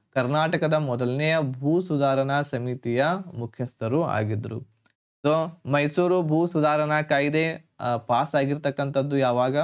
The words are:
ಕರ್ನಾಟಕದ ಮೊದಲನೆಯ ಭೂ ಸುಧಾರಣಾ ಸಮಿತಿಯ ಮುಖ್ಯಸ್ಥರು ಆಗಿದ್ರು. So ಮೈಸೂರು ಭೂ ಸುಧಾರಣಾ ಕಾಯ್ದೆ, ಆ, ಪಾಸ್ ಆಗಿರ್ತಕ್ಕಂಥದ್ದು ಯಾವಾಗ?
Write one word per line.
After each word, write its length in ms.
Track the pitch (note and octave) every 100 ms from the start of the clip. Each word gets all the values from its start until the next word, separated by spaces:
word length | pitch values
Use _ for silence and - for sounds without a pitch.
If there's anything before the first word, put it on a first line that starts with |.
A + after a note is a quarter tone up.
| _
ಕರ್ನಾಟಕದ 600 | C3+ B2 D3 D#3+ D3+ D#3
ಮೊದಲನೆಯ 600 | D#3 C#3+ A#2+ B2 C3+ D#3 D#3+
ಭೂ 400 | C#3 B2+ C#3+ E3+
ಸುಧಾರಣಾ 640 | F#3 D3 C#3 C3+ C3+ C#3+
ಸಮಿತಿಯ 640 | C#3+ B2 B2+ A#2+ A#2+ A#2+ D3 F#3+ F#3
ಮುಖ್ಯಸ್ಥರು 680 | A2 A#2 - A#2+ - A2+ C#3+
ಆಗಿದ್ರು. 580 | D#3+ G#2+ G#2+ G#2+ A2+ A2+ - _ _ _ _ _
So 80 | C#3+ D#3+ D#3+ E3 -
ಮೈಸೂರು 520 | C#3+ D3 D3+ F3+ F#3
ಭೂ 240 | D#3+ D#3 F3
ಸುಧಾರಣಾ 560 | E3 D3+ D3+ D3+ D3+
ಕಾಯ್ದೆ, 680 | D3+ C#3 D3 D#3 D#3+ D#3+ _ -
ಆ, 160 | A#2+ A#2
ಪಾಸ್ 380 | - A#2+ D3+
ಆಗಿರ್ತಕ್ಕಂಥದ್ದು 840 | D3 C#3 C#3+ C#3+ C3+ C#3 C#3+ C#3+ C#3
ಯಾವಾಗ? 380 | C3 B2 B2+ C#3+